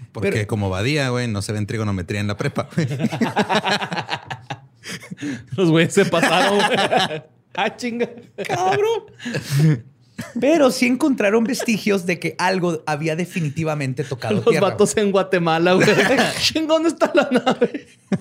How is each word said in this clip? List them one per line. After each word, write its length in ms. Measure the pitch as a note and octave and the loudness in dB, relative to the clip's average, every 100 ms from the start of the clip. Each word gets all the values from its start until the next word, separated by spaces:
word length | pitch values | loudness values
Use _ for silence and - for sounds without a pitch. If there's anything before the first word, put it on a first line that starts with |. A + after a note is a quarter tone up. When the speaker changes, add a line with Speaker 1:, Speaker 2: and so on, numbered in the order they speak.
| A#2+ | -16
Speaker 1:
Porque 180 | A2+ F#3+ | -6 -2
Speaker 2:
Pero 140 | C#3 G2+ | -2 -2
Speaker 1:
como 200 | G#2+ G2 | -2 -2
Badía, 400 | F#2 A2+ D3+ C3+ | -2 -2 0 0
güey, 200 | B2 A#2+ | -2 -2
no 120 | G2+ | -4
se 120 | F#2 | -4
ve 60 | G#2+ | -4
en 80 | G#2 | -4
trigonometría 540 | A2+ G#2+ F#2+ E2+ G#2 | -4 -4 -4 -4 -4
en 60 | G#2 | -4
la 100 | G#2 | -4
prepa. 320 | C#3+ - - - | -4 -4 -6 -4
<laughs> 1500 | C3+ C3+ - D3 - - G3+ F#3+ F#3 G#3 G3 D#3+ - - - - - - - _ - - - - D3 A#3+ - - | -4 -2 -4 -2 -2 0 0 0 0 -4 -4 -8 -6 -8 -10 -14 -12 -16 -16 _ -16 -16 -14 -12 -10 -10 -10 -2
Speaker 3:
Los 140 | F3 | 2
güeyes 240 | D#3+ E3+ | 4 4
se 100 | G3 F#3 | 2 2
pasaron, 520 | E3+ E3+ E3 F#3+ G3+ | 2 2 4 2 2
güey. 640 | G#3 A3+ F#3+ F#3+ F#3 D#3 - | 2 2 2 2 0 -4 -12
<laughs> 40 | _ _ E3 | _ _ -4
Ah, 200 | G#3+ A3 | -4 -4
chinga. 340 | A#3+ A#3 A#3+ - - - G3+ | -6 -4 -6 -8 -20 -12 -6
Speaker 2:
Cabrón. 560 | F#4 F#4 G#4 G#4+ A4+ - - A#3+ A3+ - C#3+ D#3 C#3+ - _ _ - - A#3+ | -2 0 2 0 -2 -6 -14 -8 -8 -2 2 4 2 -4 _ _ -16 -10 -2
Pero 320 | B3+ E4 C4 | 2 4 4
sí 160 | B3+ B3 | 2 0
encontraron 560 | B3+ D#4 A3+ G3+ A3+ | 2 2 2 2 2
vestigios 600 | A#3 B3 - G#3+ G#3+ G3 | 0 -2 -2 0 2 0
de 140 | F3 E3 | 0 -4
que 160 | E3 - | -4 -2
algo 460 | F3+ F#3+ F3 D#3 | 0 0 0 -2
había 300 | - D3 D#3+ | -4 -4 -2
definitivamente 880 | D#3+ F3 F#3 D3+ C#3+ D#3 D3+ C3+ C3 | -2 -4 -2 -4 -2 -4 -2 -4 -4
tocado 320 | C#3+ C3 A2+ | -6 -6 -2
Speaker 3:
Los 120 | G#3 A#3 | 0 2
Speaker 2:
tierra. 240 | D3+ F#3 | 4 2
Speaker 3:
vatos 260 | G3+ G3+ - | 2 2 2
en 160 | G3+ | 2
Guatemala, 600 | F#3+ F#3 F#3 E3+ D#3+ F3 | 2 2 0 2 2 4
güey. 120 | F#3 E3 | 4 4
<laughs> 540 | G3 C#4 C4 F3+ - | 4 4 4 2 0
Chingón, 420 | - D#4 D#4 D#4+ | -2 -2 2 2
¿dónde 60 | E4 | 2
está 240 | - - | 0 0
la 140 | - - | 2 2
nave? 560 | B3 - - A#3+ D4 - _ - G3 | 2 2 0 0 -2 -14 _ -6 -4